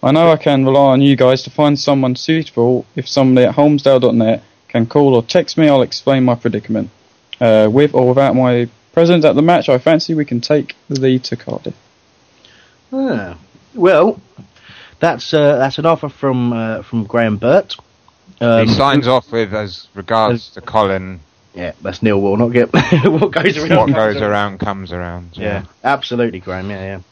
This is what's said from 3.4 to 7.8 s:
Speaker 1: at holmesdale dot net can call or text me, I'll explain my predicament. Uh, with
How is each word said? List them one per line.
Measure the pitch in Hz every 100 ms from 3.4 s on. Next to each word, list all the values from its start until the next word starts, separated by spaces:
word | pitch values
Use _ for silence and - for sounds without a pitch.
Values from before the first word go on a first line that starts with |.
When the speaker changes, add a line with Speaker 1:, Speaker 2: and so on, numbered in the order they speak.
| 123
Speaker 1:
at | -
holmesdale | 147 147 143 131
dot | 123
net | 117 113 110 - _ _
can | 117 117
call | 147 143 123
or |
text | 117 180 170 -
me, | 156
I'll | 143
explain | 123 - - 135
my | 127 120
predicament. | 117 104 107 110 104 _ _ _ _ -
Uh, | 117 110 107
with | 120